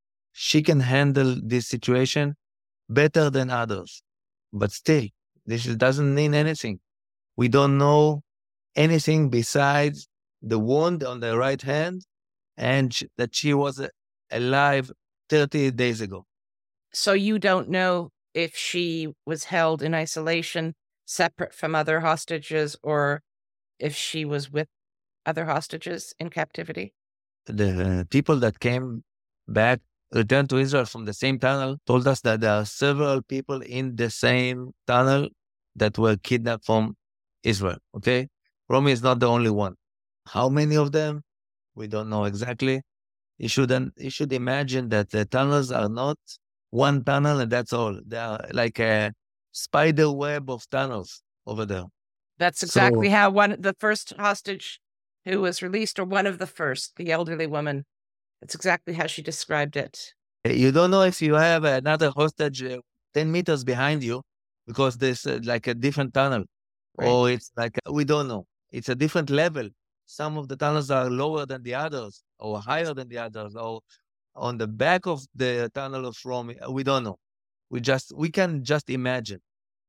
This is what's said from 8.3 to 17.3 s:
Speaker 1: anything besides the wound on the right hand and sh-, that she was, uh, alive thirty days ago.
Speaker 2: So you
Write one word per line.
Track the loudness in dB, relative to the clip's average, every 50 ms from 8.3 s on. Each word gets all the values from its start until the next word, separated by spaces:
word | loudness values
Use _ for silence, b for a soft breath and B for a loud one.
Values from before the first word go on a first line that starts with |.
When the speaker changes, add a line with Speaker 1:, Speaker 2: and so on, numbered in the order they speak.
| _ _ _ _ _ _ _ _ 2
Speaker 1:
anything | 2 4 4 4 2 2 2 2 4 2 2
besides | 2 0 0 0 0 2 2 4 4 2 2 0 -2 -6 -12 -20 _ _ _ _ _ _
the | -6 -2 0 0
wound | 2 2 2 2 2 2 0 -2 -4
on | -6 -6 -4
the | -4 -2 0
right | 0 2 0 0 -2
hand | -2 -2 -2 -2 -2 -4 -6 -10 -14 _ _ _ _ _ _ _ _ _ _
and | -4 0 2 2 2 2 0 -2
sh-, | -4 -8 -8 _
that | -6 -6 -4 -4
she | -2 0 0
was, | 2 2 0 -2 -4 -6
uh, | -10 -10 -12 _ _ _ _ _ _ _
alive | -6 -4 -2 0 2 2 4 4 2 0 -2 -4 -10 -20 _ _ _ _ _ 0
thirty | 2 2 2 2 0 0 0 0
days | 2 2 0 0 0 -2
ago. | -6 -8 -10 -12 -16 _ _ _ _ _ _ _ _ _ _ _ _ _
Speaker 2:
So | -8 -2 0 2
you | 2 2 2 2